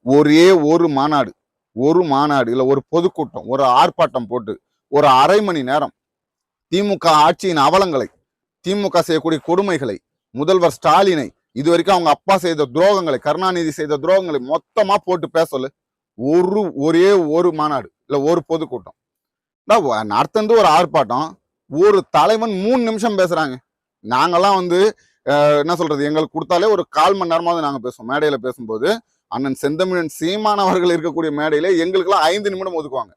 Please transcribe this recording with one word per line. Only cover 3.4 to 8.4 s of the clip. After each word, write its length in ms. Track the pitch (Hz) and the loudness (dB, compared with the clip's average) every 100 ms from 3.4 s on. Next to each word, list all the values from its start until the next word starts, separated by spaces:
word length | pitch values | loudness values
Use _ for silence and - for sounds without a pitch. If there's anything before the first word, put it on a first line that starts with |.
| 95 | -6
ஒரு 160 | 135 | 0
ஆர்ப்பாட்டம் 640 | 135 123 170 - 156 127 113 | 2 4 2 2 -2 -2 -6
போட்டு 340 | 123 107 101 _ _ _ | -8 -8 -12 _ _ _
ஒரு 200 | 143 143 | 2 4
அரை 340 | 131 147 208 | 6 6 4
மணி 220 | 202 165 | 2 -4
நேரம் 280 | 127 147 135 _ _ _ _ _ _ _ _ 175 | -2 -2 -4 _ _ _ _ _ _ _ _ -4
திமுக 300 | 208 196 170 | -2 -2 2
ஆட்சியின் 520 | 151 156 175 190 160 | 4 4 2 -4 0
அவலங்களை, 480 | 139 185 190 139 107 _ _ _ | 2 2 0 -2 -6 _ _ _